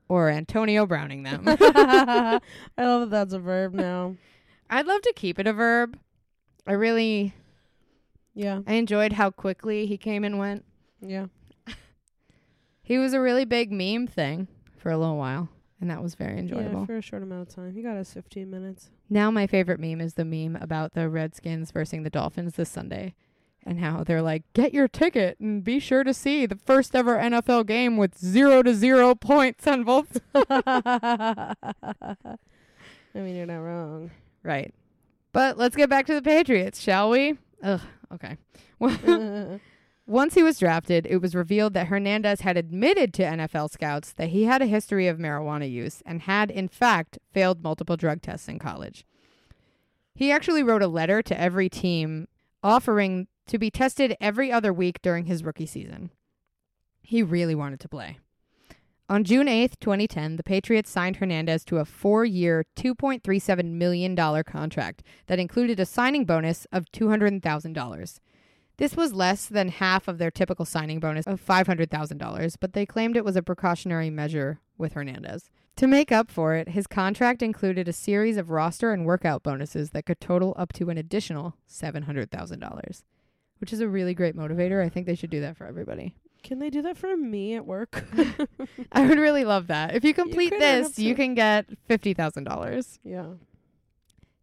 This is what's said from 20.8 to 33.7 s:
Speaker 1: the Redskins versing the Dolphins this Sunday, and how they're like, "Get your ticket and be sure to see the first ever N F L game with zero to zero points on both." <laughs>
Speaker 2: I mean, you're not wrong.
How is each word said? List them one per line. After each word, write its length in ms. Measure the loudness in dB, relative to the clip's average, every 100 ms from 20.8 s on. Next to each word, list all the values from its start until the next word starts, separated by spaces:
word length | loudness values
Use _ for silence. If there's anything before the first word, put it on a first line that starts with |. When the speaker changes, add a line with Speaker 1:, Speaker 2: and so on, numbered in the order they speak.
| -4
Speaker 1:
the 140 | -4 -2
Redskins 640 | -2 -4 -6 -8 -8 -6
versing 320 | -6 -6 -6
the 80 | -6
Dolphins 440 | -4 -4 -6 -8
this 140 | -6 -6
Sunday, 460 | -6 -10 -10 -10 -14 _ _ _ _
and 140 | -10 -6
how 240 | -4 -4
they're 200 | -2 0
like, 200 | 0 -4 -2
"Get 180 | 2 2
your 160 | 4 2
ticket 500 | 2 2 2 0 -2
and 240 | -6 -4
be 160 | -2 -2
sure 240 | 2 2
to 120 | 2
see 320 | 0 0 0 -2
the 100 | -2
first 400 | 4 4 4 2
ever 200 | 2 2
N 160 | 2
F 140 | 0 4
L 140 | 2
game 340 | 4 0 2 2
with 220 | 0 0
zero 440 | 2 6 8 8
to 120 | 8
zero 400 | 4 6 8 8
points 520 | 4 4 4 4 2 0
on 180 | 2
both." 360 | 4 2 2 -8 0
<laughs> 80 |
Speaker 2:
I 1200 | 2 4 2 2 0 0 -2 0 -2 -2 -4 -8 -10 -12 -12 -12 -12 -12 -14 -14 -18 _ _ _ _ -20 -20 _
mean, 220 | -12 -10 -8
you're 100 | -8
not 140 | -8
wrong. 500 | -8